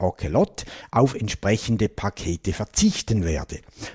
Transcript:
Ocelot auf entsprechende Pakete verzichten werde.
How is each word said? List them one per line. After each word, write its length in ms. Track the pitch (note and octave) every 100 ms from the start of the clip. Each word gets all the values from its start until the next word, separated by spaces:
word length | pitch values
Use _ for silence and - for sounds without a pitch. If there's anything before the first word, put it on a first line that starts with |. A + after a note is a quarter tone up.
Ocelot 640 | F#2 - C#2+ G2 G3+ - - - -
auf 240 | A#2 C3
entsprechende 760 | - G#2 - G2 A2 - A2 G#2+
Pakete 640 | - G2+ - F2+ E2+ F#2+
verzichten 680 | - G#2 - G#3 - - A2
werde. 380 | E2 D2+ - - - - -